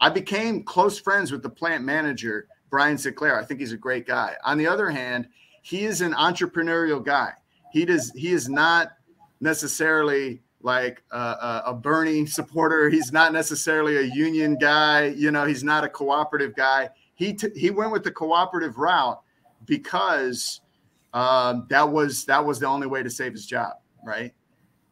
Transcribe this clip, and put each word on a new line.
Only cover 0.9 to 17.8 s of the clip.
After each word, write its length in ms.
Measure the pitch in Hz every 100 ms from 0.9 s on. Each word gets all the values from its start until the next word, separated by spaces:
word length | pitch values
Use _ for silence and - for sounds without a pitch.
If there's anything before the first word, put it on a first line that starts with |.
| 196
friends 320 | - 202 170
with 100 | 139
the 80 | 135
plant 360 | - 165 156 131
manager, 640 | 151 151 123 117 107 - _ _
Brian 280 | 139 147 147
Sinclair. 420 | 139 - 151 120
I 60 | 107
think 160 | 135
he's 100 | 127
a 60 | 113
great 280 | 127 127 123
guy. 300 | 123 104 -
On 140 | - 151
the 100 | 156
other 220 | 196 196
hand, 400 | 143 123 123 120 _ _ _
he 240 | - - 214
is 160 | 170
an 120 | 180
entrepreneurial 920 | 131 160 175 175 170 165 165 160 143
guy. 280 | 127 143 117 - _ _ -
He 140 | 151 170
does, 260 | 170 120
he 200 | 127 165
is 160 | 175 123
not 400 | 139 160 170 165 - _ _ _ _
necessarily 1000 | 156 156 143 - 160 156 147 139 135 120 _ _
like 380 | 123 127 123 123 _
a, 60 | 120
a, 460 | 120 110 120 113 123
a 60 |
Bernie 520 | 123 143 160 160 156 151
supporter. 640 | - - 160 160 160 147
He's 240 | 156 127
not 180 | 156 165
necessarily 680 | 160 156 147 - 156 151 147
a 40 |
union 560 | 135 135 160 160 151 143
guy. 480 | 147 151 151 147 147
You 260 | 143 147
know, 140 | 147 147
he's 180 | 135
not 220 | 143 151 147
a 40 |
cooperative 680 | - 139 143 151 151 139 110
guy. 340 | 135 135 131 - _ _
He 180 | 190
t-, 220 | 202 214 -
he 140 | 175
went 240 | 202